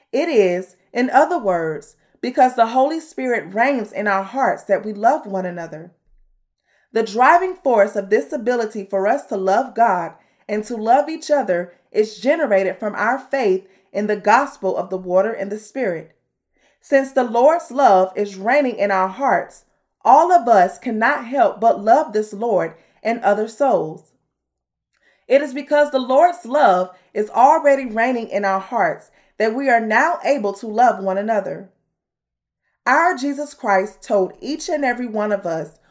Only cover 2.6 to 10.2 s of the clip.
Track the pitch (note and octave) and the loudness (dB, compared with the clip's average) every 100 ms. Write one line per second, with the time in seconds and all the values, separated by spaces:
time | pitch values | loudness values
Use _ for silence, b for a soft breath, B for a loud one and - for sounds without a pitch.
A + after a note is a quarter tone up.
2.6 | A3+ B3+ C#4+ D#4+ - - C4 A#3 D#3+ G3+ | 0 2 0 -2 -10 -6 -4 -4 -4 -2
3.6 | B3+ C4+ G#3 - G#3 G3 G3 C4 B3 - | 0 0 -4 -4 -2 -2 -2 -2 -2 -2
4.6 | - F#3 G#3+ G3+ A3 D#4 G#3 F#3+ F3+ F3 | 0 -2 -2 0 0 0 -2 -6 -6 -8
5.6 | E3 D#3 F3 _ _ _ _ _ _ _ | -12 -14 -18 _ _ _ _ _ _ _
6.6 | _ _ _ A3+ G#3 G#3 C4 F4 F#4 F#4 | _ _ _ -4 -2 2 4 4 2 -4
7.6 | C#4 A3 G#3 G#3 G3 A3 D4 D4 A3 A#3+ | 0 2 2 0 -2 -2 -2 -6 -4 -2
8.6 | A3 A3 F#3+ G3 G3 C#4+ - G#3 F#3+ G#3+ | -4 -8 -6 -2 0 -2 -4 -4 0 0
9.6 | A#3+ A3+ A3+ F3+ E3 - | 0 0 2 0 -4 -12